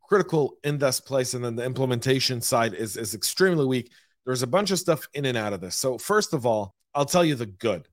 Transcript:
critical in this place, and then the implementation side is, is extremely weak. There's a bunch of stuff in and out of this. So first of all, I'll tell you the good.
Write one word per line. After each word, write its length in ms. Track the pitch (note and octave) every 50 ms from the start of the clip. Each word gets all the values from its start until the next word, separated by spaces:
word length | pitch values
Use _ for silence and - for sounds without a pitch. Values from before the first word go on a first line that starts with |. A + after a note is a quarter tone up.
| _
critical 480 | - G3+ G3 F3 - E3 D#3 C#3 - - -
in 160 | - D3 D3 C#3
this 220 | C#3+ C3 B2 -
place, 340 | - - C3+ C3+ B2+ - -
and 100 | B2 A#2+
then 120 | A#2+ A#2
the 80 | A#2 A#2+
implementation 760 | C3 B2 C3 C3+ B2+ B2 A#2 - C3+ C3+ C3 - - B2+ A#2
side 340 | - - C3+ A#2 A2+ A2+ F2
is, 220 | E2 A2+ G#2+ -
is 200 | A#2+ A2+ G2+ -
extremely 480 | G2+ - - - - F#3 F#3+ F3 D#3 C#3
weak. 260 | C3 C3 B2 A#2 - _ - _ _ _ _ -
There's 200 | B2+ B2+ B2 C3
a 20 |
bunch 240 | A#2+ C#3+ F#3+ G#3 F#3+
of 80 | G3 -
stuff 300 | - F3 D#3+ C3+ - - -
in 100 | C#3+ C#3
and 120 | C3 A#2+
out 160 | A2+ G#2+ G#2
of 80 | G2+ F2+
this. 140 | F#2 F2+ -
So 240 | - - C3 B2+ A2
first 340 | - - G#3 G#3+ - -
of 140 | E3+ C3+ A#2
all, 300 | B2 A2 G#2+ G2+ F#2+ _ _ _ _ -
I'll 100 | C#3+ C#3+
tell 200 | - - F3+ F3
you 100 | D#3 D3
the 120 | A2+ A#2
good. 420 | G2+ F#2+ - - A2 F#2+ E2 - _